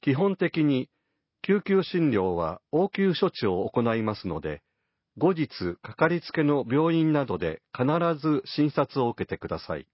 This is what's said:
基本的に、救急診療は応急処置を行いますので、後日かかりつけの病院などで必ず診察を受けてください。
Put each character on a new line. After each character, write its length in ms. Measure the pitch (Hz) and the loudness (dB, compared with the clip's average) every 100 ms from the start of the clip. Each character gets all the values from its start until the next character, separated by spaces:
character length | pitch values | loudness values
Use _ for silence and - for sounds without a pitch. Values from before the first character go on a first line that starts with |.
基 140 | - | 0
本 220 | 135 196 190 | 2 2 0
的 260 | 175 165 | -2 2
に、 260 | 151 135 127 _ _ _ _ _ | 2 2 -2 _ _ _ _ _
救 180 | - 202 | -2 -2
急 220 | - 196 | 2 0
診 280 | 180 185 160 | 0 0 2
療 260 | 110 92 87 | 2 2 0
は 240 | 82 90 _ | -2 -4 _
応 180 | 151 190 | 0 0
急 260 | - 196 175 | 2 0 2
処 60 | 185 | 0
置 220 | - 113 | 0 0
を 200 | 90 104 | 0 0
行 140 | - 117 113 | 0 0 0
い 60 | |
ま 100 | 110 | -2
す 140 | 107 95 | -4 -6
の 120 | 78 | -6
で、 220 | 78 73 _ _ _ _ _ - | -6 -8 _ _ _ _ _ 0
後 160 | 156 | 0
日 160 | 180 143 - 90 85 | 2 -4 -4 -6 -6
か 120 | - - | -12 0
か 100 | 160 | 0
り 140 | 175 | 0
つ 100 | - | -4
け 140 | - | -2
の 200 | 147 147 120 | 2 2 0
病 240 | 135 160 | 0 2
院 180 | 165 156 | 2 2
な 140 | 151 131 | 2 0
ど 100 | 90 | -2
で 260 | 85 78 _ - | -4 -6 _ -4
必 100 | 127 160 170 160 | 0 2 0 -2
ず 260 | 160 147 | 0 -2
診 260 | - - 151 | -2 -2 0
察 340 | - 143 139 | 0 -2 0
を 40 | 120 | -2
受 140 | 113 | -2
け 40 | 101 | -8
て 100 | - | -8
く 100 | - | -6
だ 100 | 82 | -8
さ 180 | - 80 | -6 -10
い。 120 | 67 | -10